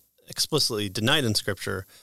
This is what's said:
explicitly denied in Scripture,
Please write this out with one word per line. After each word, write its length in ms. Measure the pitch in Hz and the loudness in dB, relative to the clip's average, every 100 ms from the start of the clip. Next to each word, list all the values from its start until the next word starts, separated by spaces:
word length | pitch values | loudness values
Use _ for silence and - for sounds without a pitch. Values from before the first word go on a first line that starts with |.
| _ _ - | _ _ -12
explicitly 640 | - - 151 - 107 101 | -6 0 0 2 0 -2
denied 340 | 107 113 156 | 0 2 4
in 120 | 120 101 | 2 0
Scripture, 500 | - 95 - 95 - - | 0 -4 -4 -6 -6 -16